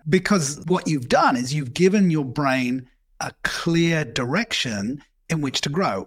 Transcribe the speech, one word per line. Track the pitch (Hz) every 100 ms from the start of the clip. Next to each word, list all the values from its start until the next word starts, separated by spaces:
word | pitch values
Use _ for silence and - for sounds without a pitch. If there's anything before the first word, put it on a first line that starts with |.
| 151
because | 185 185 202 139 - 160
what | 180 -
you've | 147 120
done | - 302 123
is | 127
you've | 151 123
given | 143 185 208 180
your | 156
brain | 131 147 139 131 123 131 123 _ _ -
a | - -
clear | - - 170 170 170 160
direction | 143 135 123 180 233 - 127 101 104 143 - _ -
in | 160
which | 139 -
to | 151
grow. | 156 165 98